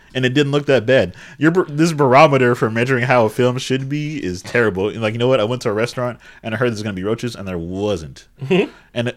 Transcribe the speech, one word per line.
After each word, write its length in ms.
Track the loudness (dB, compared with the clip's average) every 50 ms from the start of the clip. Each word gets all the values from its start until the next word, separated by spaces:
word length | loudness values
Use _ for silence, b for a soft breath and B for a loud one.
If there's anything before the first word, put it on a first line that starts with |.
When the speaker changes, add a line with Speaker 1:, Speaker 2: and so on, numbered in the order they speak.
| b b -4
Speaker 1:
and 120 | -2 -2
it 80 | 0 2
didn't 180 | 2 2 2
look 140 | 0 0 2
that 200 | 2 2 2 2
bad. 300 | 4 2 2 2 0 B B B B B
Your 140 | B 0 2
bar-, 140 | 2 2 0 0
this 240 | 0 0 0 0 2
barometer 600 | 2 2 6 8 8 8 6 6 4 4 2 2
for 140 | 2 0 -2
measuring 340 | 0 -2 0 0 0 0 0
how 200 | 2 2 2 2
a 40 | 2
film 280 | 2 2 0 0 0 -2
should 280 | -2 -4 -4 -4 -4
be 340 | -6 -6 -6 -6 -6 -8 -6
is 200 | -6 -6 -6 -8
terrible. 480 | -8 -2 0 0 2 2 0 0 -4 -4
And 120 | -4 -2
like, 120 | -4 -4 -2
you 60 | 0
know 100 | 0 2
what? 100 | 2 2
I 60 | 0
went 160 | -2 -4 -4
to 80 | -4 -4
a 40 | -2
restaurant 460 | -2 -2 -4 -4 -6 -6 -6 -8 B B B B B -10
and 100 | -8 -4
I 40 |
heard 120 | -2 0 -2
there's 120 | -2 -4 -6
gonna 100 | -6 -6
be 80 | -4 -4
roaches, 280 | -4 -4 -4 -4 -8 -8
and 120 | -10 -8
there 100 | -8 -6
wasn't. 720 | -6 -6 -6 -6 -4 -2 -2 -2 -4 -6 -12 -16 -20 -20 _ _ -12
Speaker 2:
Mm-hmm. 280 | -4 0 0 0 0 B B B B B -8
Speaker 1:
And, 200 | -6 -6 -6 -6